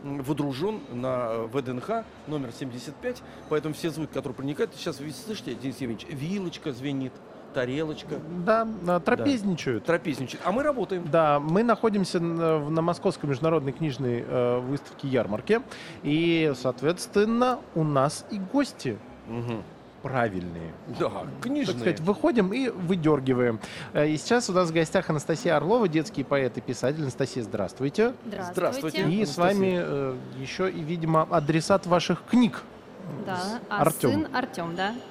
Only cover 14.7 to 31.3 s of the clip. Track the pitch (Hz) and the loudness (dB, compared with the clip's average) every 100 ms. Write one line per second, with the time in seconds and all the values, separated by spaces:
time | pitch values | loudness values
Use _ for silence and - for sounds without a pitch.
14.7 | 143 - - 139 127 101 107 - 220 - | -4 -6 -8 0 2 2 -2 2 0 0
15.7 | - - - - 151 170 165 156 131 131 | -14 -14 -8 0 2 4 4 4 2 0
16.7 | 123 139 175 - 202 214 233 254 247 - | 0 0 0 0 2 4 4 2 2 -2
17.7 | - 156 143 139 - - 214 185 269 285 | 0 2 4 4 2 -8 -8 0 0 0
18.7 | - 135 104 - - - 117 120 113 92 | -2 -6 -6 -8 -18 -10 -6 -4 -6 -6
19.7 | - - - - 127 117 92 87 85 82 | -16 -20 -12 -4 0 0 0 -6 -8 -10
20.7 | 80 - 180 147 98 80 98 240 285 247 | -12 -12 -4 -2 -2 -8 -8 -4 -2 0
21.7 | 123 117 165 160 202 311 240 190 233 262 | 0 0 0 0 2 4 4 2 2 -2
22.7 | 180 170 190 156 147 131 123 123 113 - | -2 0 2 4 4 4 4 4 2 -6
23.7 | - - 160 151 151 - 240 240 185 180 | -12 -4 0 2 2 2 2 4 2 4
24.7 | 160 160 196 - 156 - 160 180 151 147 | 2 2 2 2 -2 0 0 4 2 4
25.7 | 240 208 156 151 - 131 139 131 120 117 | 4 4 2 0 -4 0 2 2 -2 -6
26.7 | 123 123 151 143 - 131 - 107 104 92 | -2 0 0 -4 -2 -2 -2 -4 -4 -4
27.7 | - 135 143 226 262 233 202 180 180 175 | -2 -4 2 0 0 -10 -8 -6 0 0
28.7 | 254 156 147 165 190 196 143 175 202 190 | 0 -4 0 2 2 0 2 4 4 2
29.7 | 180 165 143 139 127 127 131 135 - 185 | 2 0 -2 -2 -4 -10 -10 -10 -2 -2
30.7 | 170 151 175 160 160 156 | -2 -4 -2 2 4 4